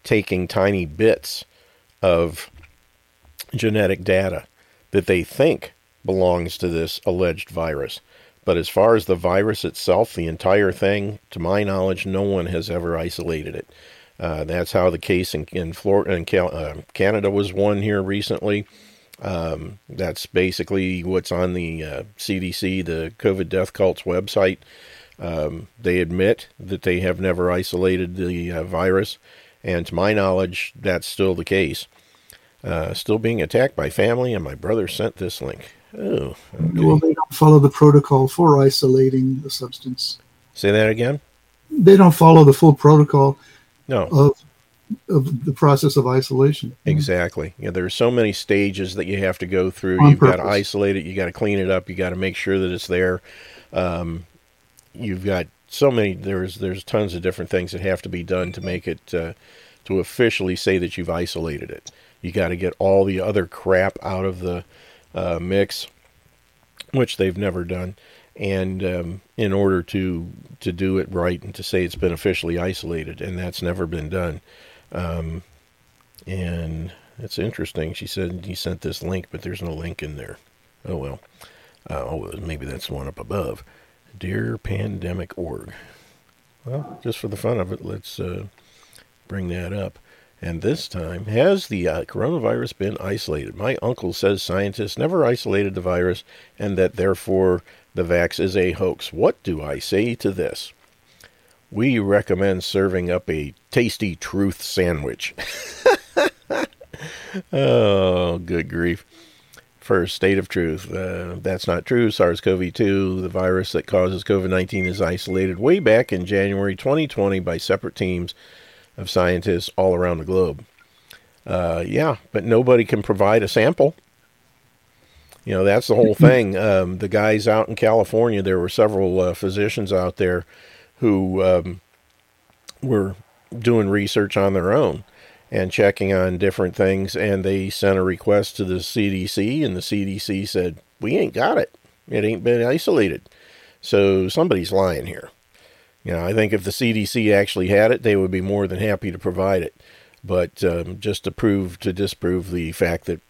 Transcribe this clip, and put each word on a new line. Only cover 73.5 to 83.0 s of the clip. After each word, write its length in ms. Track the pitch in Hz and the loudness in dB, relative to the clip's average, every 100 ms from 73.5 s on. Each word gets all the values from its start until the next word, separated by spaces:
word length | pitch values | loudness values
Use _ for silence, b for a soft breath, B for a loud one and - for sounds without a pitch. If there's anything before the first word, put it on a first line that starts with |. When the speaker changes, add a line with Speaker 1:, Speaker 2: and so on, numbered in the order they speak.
| - | -6
Speaker 1:
never 260 | 90 87 85 | -6 -4 -6
been 220 | 85 76 | -6 -6
done. 320 | 92 87 73 b b b b b | -4 -4 -8 b b b b b
Um, 520 | 73 87 82 80 80 - _ _ _ _ _ _ _ - | -8 -6 -6 -8 -10 -14 _ _ _ _ _ _ _ -10
and 640 | 95 87 85 80 80 85 b b - | -6 -6 -6 -6 -8 -10 b b -16
it's 220 | - - | -12 -6
interesting. 540 | 104 - 85 - 78 | -6 -6 -8 -6 -8
She 140 | - - | -8 -10
said 380 | - 92 90 92 | -6 -6 -8 -10
he 100 | 90 | -10
sent 260 | - 87 | -8 -8
this 200 | 80 - | -8 -8
link, 260 | 82 95 - | -6 -6 -8
but 100 | - | -12
there's 200 | - 90 | -12 -10
no 120 | 87 | -10
link 300 | 78 82 82 | -8 -10 -10
in 120 | 76 73 | -12 -12
there. 220 | 53 - _ _ _ _ - | -14 -18 _ _ _ _ -10
Oh, 120 | 87 | -8
well. 220 | 69 67 - b b b b b - | -8 -12 -18 b b b b b -12
Uh, 140 | 69 62 | -10 -8
oh, 340 | - 50 69 | -8 -10 -12
maybe 240 | 87 76 67 | -10 -10 -10
that's 220 | 64 - | -12 -10
the 60 | |
one 140 | 69 | -10